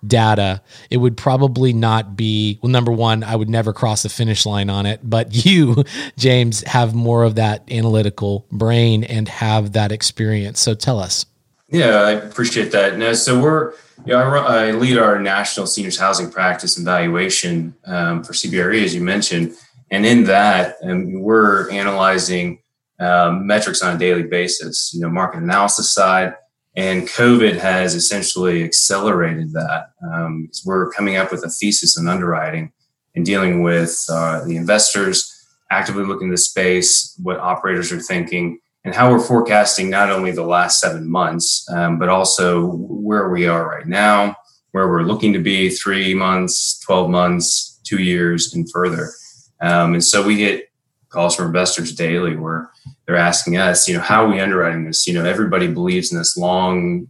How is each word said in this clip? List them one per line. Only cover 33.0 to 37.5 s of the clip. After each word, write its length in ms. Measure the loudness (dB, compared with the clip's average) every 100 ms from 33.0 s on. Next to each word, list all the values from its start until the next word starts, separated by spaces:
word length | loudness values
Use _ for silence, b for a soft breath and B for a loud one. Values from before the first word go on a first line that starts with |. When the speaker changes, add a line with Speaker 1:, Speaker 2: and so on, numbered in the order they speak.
| _
Speaker 2:
and 100 | -4
dealing 380 | 0 0 2 2
with, 420 | 2 2 0 -4 -4
uh, 360 | -2 -2 -4
the 120 | -4 -4
investors, 760 | 0 2 2 0 0 -2 -4 B B _ -4
actively 340 | -4 -2 -4
looking 240 | -4 -4 -2
at 40 |
the 60 | -2
space, 760 | 0 0 2 2 2 0 -2 -8
what 160 | -6 -4
operators 540 | -4